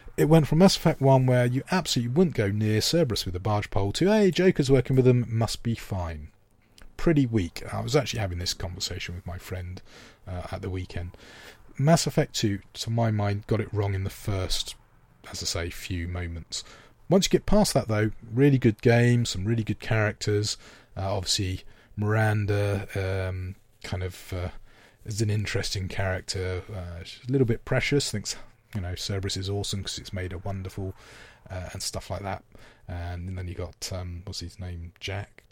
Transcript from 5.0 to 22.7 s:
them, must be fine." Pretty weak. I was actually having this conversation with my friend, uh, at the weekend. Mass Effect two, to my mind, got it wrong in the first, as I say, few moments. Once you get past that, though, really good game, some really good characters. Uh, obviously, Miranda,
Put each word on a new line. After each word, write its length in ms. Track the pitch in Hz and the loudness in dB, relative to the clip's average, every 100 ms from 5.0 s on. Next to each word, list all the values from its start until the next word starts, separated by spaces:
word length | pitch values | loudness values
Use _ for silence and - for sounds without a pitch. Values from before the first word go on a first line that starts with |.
| 127 | 6
them, 180 | 123 117 | 6 2
must 360 | 113 113 - | 0 -2 -2
be 120 | 120 | -4
fine." 540 | 110 - 98 85 78 76 - _ _ _ _ - - | -4 -6 -6 -6 -8 -14 -20 _ _ _ _ -20 0
Pretty 280 | 175 151 127 | 2 4 2
weak. 360 | 113 85 - - | 0 -2 -6 -10
I 80 | 104 | -8
was 160 | 113 143 | 0 0
actually 240 | 107 113 | 0 -4
having 180 | 98 87 | -4 -4
this 160 | 90 | -6
conversation 600 | - 92 90 - 90 - | -6 -8 -6 -8 -8 -10
with 120 | 90 - | -10 -10
my 120 | 87 | -12
friend, 420 | - 90 90 92 - - - - - | -10 -10 -10 -12 -16 -20 -20 -20 -10
uh, 200 | 90 90 | -10 -8
at 100 | 98 | -8
the 80 | 98 | -6
weekend. 460 | 92 87 87 90 - - - - - - - | -6 -6 -8 -10 -12 -20 -20 -20 -20 -16 0
Mass 280 | 143 170 151 | 4 4 4
Effect 280 | - 139 | 0 -2
two, 260 | - 110 98 - | -2 -2 -2 -8
to 160 | - - | -10 -4
my 200 | 113 110 | 0 2
mind, 360 | 107 101 101 - | 2 0 -2 -2
got 140 | 107 | -2
it 120 | - | 0
wrong 220 | 101 101 | -2 0
in 100 | 95 | -2
the 60 | 95 | -4
first, 640 | - - 101 95 - - - _ _ _ _ - | -6 -4 -2 -2 -2 -4 -12 _ _ _ _ -14
as 120 | - | -8
I 40 | - | -6
say, 240 | 87 85 | -4 -6
few 360 | - - 90 85 | -8 -6 -6 -4
moments. 560 | 87 87 82 - - - - - _ - | -6 -6 -8 -10 -12 -12 -20 -20 _ 2
Once 160 | 190 | 4
you 60 | - | 4
get 160 | 185 - | 2 4
past 260 | 208 269 | 4 6
that, 160 | - 110 | 2 0
though, 220 | 107 107 - 113 | 0 0 -2 -6
really 280 | 113 143 135 | 4 6 6
good 240 | 120 104 | 4 4
game, 420 | 120 117 120 120 | 4 6 6 4
some 220 | 117 98 98 | 2 -2 -2
really 180 | 117 | 0
good 160 | 107 101 | -2 -4
characters. 800 | - 113 107 - - 104 107 - - - _ | 0 2 0 0 0 0 0 -6 -12 -20 _
Uh, 200 | - 95 | -6 -4
obviously, 480 | 101 90 - 95 92 - - _ - | -2 -2 -2 -2 -4 -10 -20 _ -4
Miranda, 920 | 104 110 110 107 101 101 101 | 0 2 2 2 0 0 0